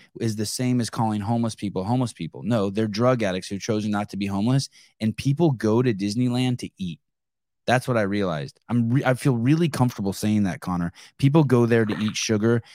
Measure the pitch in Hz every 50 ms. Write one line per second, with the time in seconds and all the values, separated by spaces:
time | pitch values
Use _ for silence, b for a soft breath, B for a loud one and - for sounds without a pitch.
0 | b b b - 113 113 104 107 107 101 - - 127 123 123 123 113 - - -
1 | 117 110 107 104 98 104 120 117 117 113 - - - 98 92 98 92 104 123 131
2 | 127 113 - - 82 78 - 67 69 101 123 110 98 101 98 107 110 107 98 104
3 | 123 127 127 120 107 95 90 92 - - 101 95 - - 110 107 104 107 104 104
4 | 104 - - 98 101 98 98 98 104 120 131 135 - - b b b b b b
5 | 110 110 107 - - 139 139 151 175 160 127 104 - 107 110 117 127 127 110 92
6 | 101 104 104 120 123 123 120 123 127 127 123 - - 85 _ - 95 87 78 -
7 | _ _ _ _ _ _ _ _ _ _ _ _ - - 117 131 - - 123 113
8 | 104 95 101 104 98 90 82 73 69 67 - _ _ - 117 120 117 113 120 143
9 | - 131 131 - - 143 123 117 117 131 156 160 175 156 - - 127 123 - -
10 | 101 98 92 - - 107 107 104 101 92 82 - - 90 90 87 85 85 B B
11 | B B B - - 139 139 165 151 135 127 120 120 113 117 117 113 104 104 -
12 | 107 107 95 - - - 110 104 107 117 117 117 B B